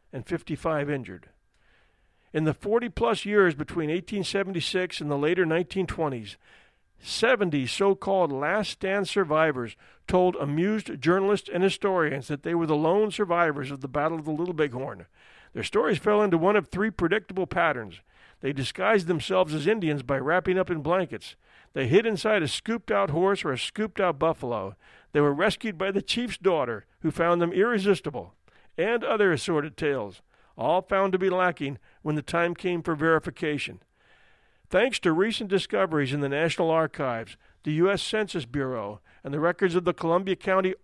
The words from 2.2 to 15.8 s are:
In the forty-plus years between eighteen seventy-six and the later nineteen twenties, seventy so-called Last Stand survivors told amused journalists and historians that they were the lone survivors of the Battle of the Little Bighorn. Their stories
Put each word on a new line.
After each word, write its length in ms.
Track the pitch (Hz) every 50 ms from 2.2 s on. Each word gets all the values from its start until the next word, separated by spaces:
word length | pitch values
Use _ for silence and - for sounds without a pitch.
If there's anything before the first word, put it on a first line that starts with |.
| _ _
In 140 | - 156 156
the 80 | 156 143
forty-plus 720 | - - 202 214 233 240 233 - - 226 233 220 - -
years 300 | 202 208 208 196 175 156
between 340 | 131 151 - - 170 160 151
eighteen 340 | 156 180 185 - 220 202 185
seventy-six 760 | - - 196 196 180 196 170 - - - 185 185 175 - -
and 100 | 160 147
the 60 | 143 143
later 280 | 143 156 175 175 180
nineteen 400 | 160 160 170 180 - - 190 185
twenties, 520 | - - - 165 147 131 120 107 98 - - _ _ - - _ _ _ _ _ _ _ _
seventy 640 | - - - - - 233 262 208 202 180 151 143 131
so-called 680 | 120 - - 196 202 196 190 - 190 196 190 180 156
Last 400 | 143 131 143 151 180 214 202 -
Stand 380 | - - - 190 190 202 196 -
survivors 680 | - 214 190 147 151 156 160 160 143 127 120 110 - _ - - - _ _ -
told 280 | - 180 180 180 185 -
amused 640 | - 147 143 156 175 202 214 220 196 - 180 143
journalists 480 | 120 160 180 196 196 196 208 185 - -
and 120 | - 175 190
historians 640 | 190 - - - 202 190 180 165 147 139 143 127 -
that 160 | 151 139 -
they 120 | 160 170
were 120 | 170 165 156
the 80 | 156
lone 360 | 147 156 156 175 202 214 214
survivors 600 | - - 214 175 170 170 170 165 147 143 139 135
of 100 | 143 135
the 60 | 131 135
Battle 320 | 123 147 147 160 165 160
of 60 | 151
the 60 | 156
Little 220 | 156 151 175 180 180
Bighorn. 540 | 151 156 147 117 123 135 123 107 95 85 _ _ _ _ - - - - - _
Their 100 | - 110
stories 340 | - - 202